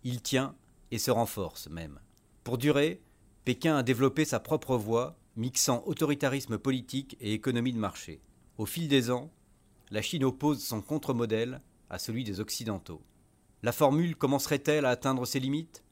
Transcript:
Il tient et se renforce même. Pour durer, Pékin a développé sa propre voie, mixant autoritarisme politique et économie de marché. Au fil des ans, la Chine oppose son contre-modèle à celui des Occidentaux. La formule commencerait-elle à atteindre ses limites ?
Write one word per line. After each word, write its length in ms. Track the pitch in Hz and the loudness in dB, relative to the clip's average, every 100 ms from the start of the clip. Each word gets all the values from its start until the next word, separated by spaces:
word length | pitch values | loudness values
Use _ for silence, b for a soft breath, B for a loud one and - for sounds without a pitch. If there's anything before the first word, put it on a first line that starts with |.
| 127 | -4
Il 160 | 123 | -6
tient 340 | - 131 139 - _ _ - | 0 0 0 -6 _ _ -8
et 60 | 113 | -4
se 140 | - | 2
renforce 560 | 113 117 - 87 - - | 2 2 -2 -6 -8 -12
même. 320 | 80 80 71 - _ _ _ - | -10 -10 -14 -20 _ _ _ -6
Pour 120 | 120 | 0
durer, 440 | 139 143 151 185 b b b _ | 2 4 2 -2 b b b _
Pékin 320 | - 123 165 147 | -4 0 2 2
a 80 | |
développé 400 | 123 120 135 131 | 2 4 2 2
sa 160 | 156 117 | 0 0
propre 380 | - 156 - 123 | 0 -2 0 0
voie, 420 | 104 113 131 - _ 113 | 2 0 0 -8 _ -6
mixant 480 | 120 - - 120 - | -4 0 0 0 0
autoritarisme 720 | 147 156 143 143 135 - 110 | 0 0 2 0 0 -2 -4
politique 600 | - 131 - 135 135 - | 0 -2 -2 -6 -6 -8
et 140 | 113 | -4
économie 400 | 107 131 120 123 | -2 0 0 0
de 60 | 120 | 0
marché. 420 | 104 - - 76 _ _ - - | -4 -6 -14 -16 _ _ -20 -8
Au 80 | 107 | -6
fil 220 | - 160 | -4 4
des 240 | 139 117 | 4 4
ans, 180 | 123 151 _ _ _ _ _ _ | -2 -4 _ _ _ _ _ _
la 100 | 107 | -4
Chine 220 | 107 156 | -2 2
oppose 400 | 131 131 147 147 | 0 2 0 0
son 180 | - 113 | -2 -6
contre-modèle 800 | - 151 - 120 117 110 117 131 - _ _ | -4 -4 0 0 2 0 0 -6 -16 _ _
à 100 | 92 | -10
celui 240 | - 113 | -6 -4
des 160 | 117 95 | -4 -4
Occidentaux. 640 | 110 - 110 98 - 80 - _ _ _ _ _ | -4 -4 -4 -4 -6 -16 -16 _ _ _ _ _
La 120 | - | -4
formule 420 | - 147 147 175 156 | 4 4 6 2 2
commencerait-elle 680 | 139 135 - 143 143 151 135 | 2 2 2 0 2 2 4
à 60 | |
atteindre 340 | 123 135 131 123 | 2 0 0 0
ses 160 | 139 | -2
limites ? 420 | 127 147 165 - _ | -2 -2 -6 -16 _